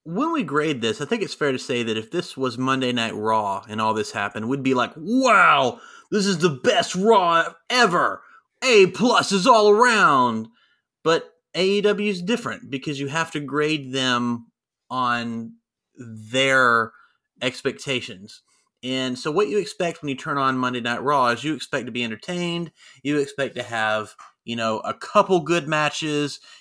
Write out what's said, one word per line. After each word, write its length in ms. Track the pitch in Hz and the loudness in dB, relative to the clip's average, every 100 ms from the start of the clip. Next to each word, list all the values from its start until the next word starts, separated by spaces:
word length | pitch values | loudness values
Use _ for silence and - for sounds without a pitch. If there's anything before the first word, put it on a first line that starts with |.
when 300 | 156 180 320 | -8 -4 -2
we 100 | 320 | -2
grade 380 | 160 147 156 131 | -2 0 0 0
this, 180 | 113 110 | -2 -2
I 40 | 143 | -4
think 180 | 233 | -4
it's 100 | 175 | -4
fair 180 | - 147 | -2 -2
to 60 | 127 | -2
say 260 | - 123 | -2 -2
that 140 | 113 110 | -2 -4
if 140 | 110 | -4
this 240 | - - - | -6 -6 -4
was 220 | 131 117 | -4 -2
Monday 340 | 131 131 123 | -2 0 0
Night 240 | 123 113 104 | -2 -4 -4
Raw 480 | 110 110 101 98 107 | 0 0 0 -4 -6
and 100 | 107 | -4
all 140 | 110 | -2
this 180 | 107 104 | -2 -4
happened, 380 | 113 101 110 110 | -4 -6 -4 -4
we'd 120 | 139 | -2
be 120 | 131 | 0
like, 180 | 127 117 - | 0 -2 -6
"Wow, 840 | 165 254 254 202 170 143 127 - - - - | -4 0 4 6 6 6 2 -2 -14 -20 -4
this 140 | 208 196 | 0 0
is 140 | 170 | 2
the 100 | 170 | 0
best 460 | 127 175 190 170 180 | 0 0 0 0 0
Raw 500 | 208 208 175 165 156 - - | 4 4 6 2 0 -6 -2
ever. 520 | 247 220 170 117 95 - - _ - | 2 4 4 0 -4 -14 -20 _ -4
A 240 | 254 220 185 | 4 6 6
plus 440 | - 240 - - | 4 2 2 2
is 160 | 196 220 | 2 6
all 220 | 226 208 | 6 8
around." 800 | 208 247 214 175 135 123 110 110 _ _ _ _ _ | 6 6 6 6 6 4 0 -8 _ _ _ _ _
But 300 | 156 165 - _ _ 165 | 0 0 0 _ _ -2
A 120 | 190 | 0
E 140 | 202 | 2
W 280 | 202 202 208 | 2 2 0
is 120 | 180 | -2
different 480 | 175 240 123 104 113 | -2 -2 -4 -10 -8
because 300 | 131 156 139 | -8 -6 -6
you 80 | 139 | -4
have 240 | 160 160 | -4 -4
to 80 | 156 | -6
grade 540 | 143 143 151 156 131 | -6 -2 -2 -2 -4
them 580 | 131 131 123 120 117 - _ _ _ - | -2 0 0 0 -4 -10 _ _ _ -10
on 640 | 127 123 120 117 117 113 117 _ _ _ - | -4 -2 -2 -4 -8 -10 -16 _ _ _ -20
their 960 | 117 110 107 127 135 131 127 117 110 - _ _ _ - | -16 -16 -4 0 2 4 4 2 0 -8 _ _ _ -6
expectations. 1040 | 127 - 135 110 143 127 117 92 104 - _ _ _ _ | -6 -4 -6 -6 -6 -6 -6 -16 -20 -20 _ _ _ _
And 340 | 127 131 127 123 | -8 -4 -4 -6
so 140 | 156 | -4
what 160 | 156 208 | -2 0
you 120 | 208 | -2
expect 420 | 175 - 175 - | -4 -4 -4 -4
when 80 | 147 | -8
you 60 | 131 | -8
turn 240 | 156 143 | -6 -2
on 180 | 131 127 | 0 0
Monday 240 | 127 123 | -2 -4
Night 220 | 117 120 | -4 -4
Raw 240 | 131 143 120 | 0 2 2
is 160 | 117 | 0
you 100 | 143 | -4
expect 320 | 143 - 139 120 | -8 -6 -8 -6
to 60 | |
be 120 | 117 | -6
entertained. 680 | 117 107 - 175 175 170 170 _ - - | -6 -8 -8 -6 -4 -6 -8 _ -20 -10
You 160 | 139 147 | -2 -2
expect 360 | 139 - 135 120 | -2 -4 -6 -6
to 40 | |
have, 540 | 120 117 107 110 104 - - _ | -8 -2 -2 -2 -6 -14 -20 _
you 120 | - 117 | -10 -4
know, 240 | 113 110 | -2 -2
a 160 | - - | -6 -10
couple 460 | - 208 190 180 | 0 2 4 2
good 260 | 147 170 147 | 2 -2 0
matches. 720 | 156 151 - 156 147 147 - - - | -2 -2 -4 -4 -2 -4 -6 -18 -18